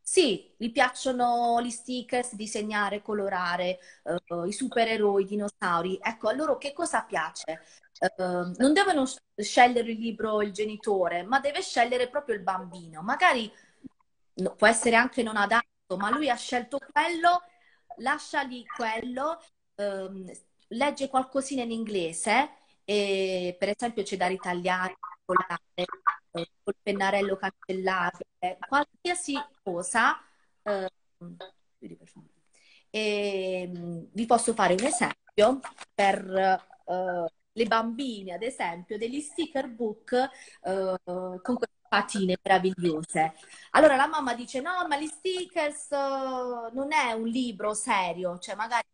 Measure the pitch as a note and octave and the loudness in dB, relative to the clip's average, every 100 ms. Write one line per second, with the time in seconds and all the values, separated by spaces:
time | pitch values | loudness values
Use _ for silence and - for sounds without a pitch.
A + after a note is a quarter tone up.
0 | - F#4 D4 F3+ - _ A3+ B3+ B3+ - | 2 4 4 2 -6 _ -4 4 2 2
1 | C4 B3 A#3+ A#3+ A#3+ A#3 A#3+ A3+ - B3+ | -4 0 2 2 2 2 -2 -8 -8 -8
2 | A#3+ B3 A#3+ G#3 G#3+ A3 G#3 G#3 G3+ G3+ | -2 -4 -4 -8 -6 -6 -2 0 0 -2
3 | - G#3 G3 F#3 F3 F3+ F3+ F#3 - - | -4 -2 0 0 0 0 -2 -4 -10 -12
4 | - F3 _ E3+ F3 G3+ B3+ A#3+ A3+ A3 | -6 -6 _ -4 -4 -4 -2 0 0 2
5 | G#3 G3+ G3 G#3 G3+ _ F#3+ E3+ F3+ F#3+ | 4 2 0 -2 -4 _ 0 0 0 -2
6 | G#3+ A#3 G#3+ B3+ D#4 B3+ C#4+ C#4+ E4 A#3+ | -4 -2 -2 0 0 0 -2 -4 -2 -2
7 | - F3 D#3+ - - E3 - - _ - | -2 -4 -4 -6 -10 -10 -12 -20 _ -4
8 | F#3 - F#3 F3+ F3+ F3+ C4 D#4 G4 D#4 | -4 0 -2 -2 -4 2 4 6 4 4
9 | C4 - _ - G#3 - B3 B3 A3+ A3 | 0 -4 _ -8 0 6 6 6 -2 -4
10 | A3+ G#3+ A3 G#3+ G#3 F#3+ G#3+ G#3+ - G3 | -4 -2 0 0 0 -2 -4 -4 0 2
11 | E3+ F3 F3+ C4+ C4+ D4+ F#4 C4+ A#3+ B3 | 2 0 0 0 0 -4 -2 0 2 2
12 | B3 D4 C#4+ G#3 F#3 F#3 F#3 F3+ E3 D#3 | 0 -2 -4 -2 -2 -4 -6 -14 -14 -10
13 | F#3+ C#4+ F4+ C4 G#3+ - _ _ - _ | -4 4 4 4 -2 -10 _ _ -20 _
14 | _ _ _ - F#3 - G#3 A3+ A#3+ A3+ | _ _ _ -4 -4 4 4 6 4 4
15 | B3 - A3+ G#3+ G3+ A3 - _ _ F#3 | 4 0 -2 0 2 2 0 _ _ -4
16 | G3+ C4+ D4 A#3+ - B3 A#3+ C#4 - D4 | 0 0 0 -2 -2 -4 -2 -8 -2 0
17 | E4 E4+ E4+ F4+ - _ _ _ _ - | 0 4 4 4 -2 _ _ _ _ -6
18 | A#3+ D4+ - D4+ C4+ B3 A#3 - A3+ A3+ | -4 -4 -4 -4 -4 -10 -12 -6 -4 -4
19 | B3 B3 D4 E4 - _ _ - G3+ G3 | -6 -4 -4 -4 -12 _ _ -6 -4 -4
20 | F#3+ G3 F#3 - _ _ _ A#3 D4 C#4+ | -8 -10 -14 -18 _ _ _ 0 0 0
21 | C4+ C4 C4 C#4 C4+ C4+ A#3 A3+ A3 G3+ | 0 0 0 -4 -2 -4 -4 -4 -2 -2
22 | E3 E3 A3+ A3 D4 - _ _ - G#3 | -2 -4 2 2 2 -6 _ _ -2 0
23 | G3+ F#3+ F#3+ F#3 F3+ F3+ G3 G#3 A#3+ A#3 | 2 0 0 0 -2 -2 -4 -2 -4 -4
24 | G3 F#3 F#3 F#3+ F#3 F3 F3+ F#3 F#3 - | -4 0 -2 -2 -4 -2 0 0 -2 -4
25 | - - - F#3 F#3+ E3+ _ - F3+ F#4+ | -14 -14 0 2 2 -8 _ -6 -6 0
26 | - - _ E3+ E3+ _ - - - G3 | -2 -2 _ -8 -8 _ -6 -4 -4 0
27 | G3 G3+ G3 G3 G3 - - F#3+ F#3 F#3 | 2 2 0 -2 -4 -6 -6 -2 0 0
28 | F3 F3 - _ F3+ - - C#4 D4 _ | -2 -4 -16 _ -6 -6 0 0 0 _
29 | F4 F4 - C#4+ C#4+ _ - F3 F#3+ A3+ | -4 -4 -2 -4 -6 _ -6 -6 -2 2
30 | B3+ D#4+ - _ _ _ G#3+ G3+ F#3+ _ | 2 2 -8 _ _ _ -4 -4 -4 _
31 | _ _ B2 F2 F#3 _ _ _ - E3 | _ _ -18 -16 -20 _ _ _ -20 -20
32 | E3+ - - _ _ _ _ _ _ G#3+ | -20 -20 -20 _ _ _ _ _ _ -4
33 | G#3+ G#3 G3+ G3 F#3 F#3 F3+ F3 E3+ E3+ | 0 0 0 -2 -2 -4 -4 -8 -8 -8
34 | - G3 A3+ A#3 A#3 A3 F#3 F#3 B3+ F4 | -8 -6 4 4 4 4 4 4 2 2
35 | E3+ - _ - G#3+ C4+ - - - - | 0 -2 _ 6 6 6 -4 -16 -10 2
36 | G3 G3 F#3+ F#3+ F#3+ F#3 - - - F#3 | 4 2 0 2 4 2 0 -20 -6 -4
37 | F#3 F3 E3 _ _ A3 A3+ A3+ A#3 A#3 | -2 -2 -4 _ _ -2 2 2 2 -4
38 | C4+ G#3+ F#3+ F3 A3+ C4 F#3+ E3+ F3+ G#3 | -6 -8 -8 -6 -6 -4 -6 -6 -8 -6
39 | A#3 C#4 D4 - D#4 C4+ C4+ A3+ A3+ G#3 | -4 -6 -8 -6 -4 -4 -6 -4 -6 -6
40 | - B3 B3+ - - - - G3 F#3+ F#3 | -2 0 0 -6 -20 -10 -4 -2 -2 -4
41 | - F3+ F#3 F#3 - B3 - _ _ G3+ | -6 -8 -6 -8 -4 -2 -4 _ _ 0
42 | - G#3 F#3+ F3+ - F#3+ F#3 F#3+ F3 D#3 | 0 -2 0 0 4 4 4 0 -2 -2
43 | D#3+ E3 D#3+ - - - - - D4+ C4 | -2 0 0 -2 -20 -20 2 8 8 8
44 | D4 D#4 C4 A#3 B3 C4+ D4+ F#4 F4 C#4+ | 2 0 -2 -4 -6 -6 -4 -4 -2 -2
45 | D#4 - F#4 F#4 F4+ E4+ D4 D4 - C#4+ | -4 -6 -6 -4 -4 -2 -2 -4 -6 -2
46 | C#4 C4+ C4 B3+ B3 A#3+ A3+ A#3+ C#4 D#4 | -2 -2 -4 -4 -4 -6 -8 -6 0 0
47 | B3 A3+ A3+ A#3 B3 G3 G#3 G#3+ B3+ G#3 | 0 -2 -2 -2 -2 -2 -4 -2 0 0
48 | F3+ E3+ F3+ F3 - G3 A#3 A#3+ - | 0 -2 -4 -6 -10 -8 -2 -2 -4